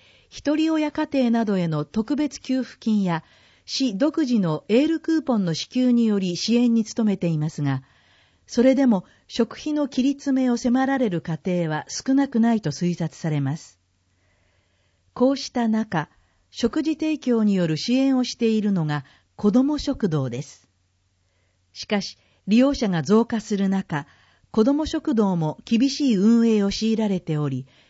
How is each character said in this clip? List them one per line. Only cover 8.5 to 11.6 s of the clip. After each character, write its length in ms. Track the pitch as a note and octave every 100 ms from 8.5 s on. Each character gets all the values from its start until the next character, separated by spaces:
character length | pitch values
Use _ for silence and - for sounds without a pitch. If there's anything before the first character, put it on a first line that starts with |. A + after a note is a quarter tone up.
| -
れ 140 | C4 C4+
で 100 | C4
も 200 | F#3+ - _ -
食 300 | - A3+ -
費 160 | D4+
の 140 | D4+ C#4+
切 160 | C4
り 80 | C4
詰 320 | C#4 C#4 C4
め 60 | B3+
を 80 | A#3+
迫 280 | B3 B3+ C4
ら 120 | C4+
れ 120 | A3+
る 120 | E3+
家 180 | F3 D#3+
庭 260 | F#3+ F3+